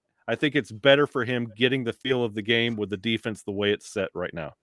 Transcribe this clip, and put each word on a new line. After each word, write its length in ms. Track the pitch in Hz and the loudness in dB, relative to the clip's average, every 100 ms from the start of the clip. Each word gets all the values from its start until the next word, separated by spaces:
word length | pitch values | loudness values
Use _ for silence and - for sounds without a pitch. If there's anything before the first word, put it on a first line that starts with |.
| _ _ - | _ _ -6
I 80 | |
think 220 | 117 151 139 | -2 0 0
it's 160 | 107 | -4
better 340 | 110 139 139 143 | 2 6 6 4
for 180 | 131 | 0
him 280 | 117 123 117 104 | -2 -2 -4 0
getting 280 | 127 131 | 2 2
the 80 | 117 | -2
feel 320 | - 131 127 | -4 -2 0
of 100 | 117 | 0
the 80 | 107 | -2
game 320 | 104 117 117 | 0 2 2
with 160 | 110 101 | -2 -4
the 60 | 98 | -4
defense 480 | 113 110 117 101 | -2 -2 -2 -8
the 80 | - | -6
way 180 | 101 104 | -2 0
it's 180 | 101 - | 0 -2
set 220 | 104 95 | -6 -4
right 220 | 87 87 | -6 -8
now. 220 | 85 73 - | -8 -10 -14